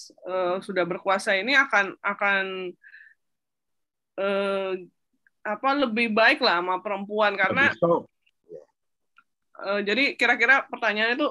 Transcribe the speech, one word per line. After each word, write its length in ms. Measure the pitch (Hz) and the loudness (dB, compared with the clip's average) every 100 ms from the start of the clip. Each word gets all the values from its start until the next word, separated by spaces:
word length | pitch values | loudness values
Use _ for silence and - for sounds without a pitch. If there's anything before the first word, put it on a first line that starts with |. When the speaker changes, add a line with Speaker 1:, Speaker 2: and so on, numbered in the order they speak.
| - - | -20 -16
Speaker 1:
eh, 320 | - 185 180 190 | -8 -4 -2 -4
sudah 240 | 196 185 175 | -4 -2 -2
berkuasa 480 | 190 196 190 220 196 | -2 -2 -2 0 -2
ini 200 | 214 277 | 2 2
akan, 400 | 269 208 196 - | 2 2 0 -4
akan, 440 | - 202 202 196 190 190 185 - - - - _ _ _ _ _ _ _ _ _ _ - | -6 -2 0 0 -2 -6 -10 -12 -20 -20 -20 _ _ _ _ _ _ _ _ _ _ -6
eh, 520 | 196 196 202 196 190 185 175 _ _ _ _ _ | -2 -2 -2 -4 -4 -6 -10 _ _ _ _ _
apa, 260 | 220 208 262 277 | -8 -4 0 0
lebih 320 | 262 220 233 214 | 0 0 0 4
baik 280 | 226 302 | 4 4
lah 160 | 233 175 | 2 2
sama 200 | 180 185 | 0 -2
perempuan? 520 | 202 196 202 208 208 196 | -4 -6 -4 0 2 2
Karena, 360 | 190 254 277 | 0 2 2
Speaker 2:
Lebih 80 | - | 2
so. 280 | 170 208 - _ _ _ _ 82 - _ _ _ _ _ _ _ _ - | 0 0 -2 _ _ _ _ -20 -20 _ _ _ _ _ _ _ _ -14
Speaker 1:
eh, 160 | 185 202 | -6 -4
jadi 200 | 202 214 269 - | 0 0 0 0
kira-kira 480 | 233 240 233 269 - | 0 2 4 4 2
pertanyaannya 480 | 240 226 208 226 247 | -4 -2 0 -2 0
itu, 80 | 294 | -2